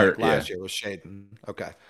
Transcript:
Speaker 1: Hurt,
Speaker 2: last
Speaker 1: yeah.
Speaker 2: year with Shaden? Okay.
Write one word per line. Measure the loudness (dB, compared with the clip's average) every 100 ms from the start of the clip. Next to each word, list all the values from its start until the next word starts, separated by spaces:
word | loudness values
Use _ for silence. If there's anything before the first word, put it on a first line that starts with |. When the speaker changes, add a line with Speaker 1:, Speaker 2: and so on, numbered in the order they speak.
Speaker 1:
Hurt, | 4 4
Speaker 2:
last | 2 2 0
Speaker 1:
yeah. |
Speaker 2:
year | -8
with | -8
Shaden? | -6 -6 -8 -10 -18 -18 -18 -12
Okay. | -10 -10 -12 -20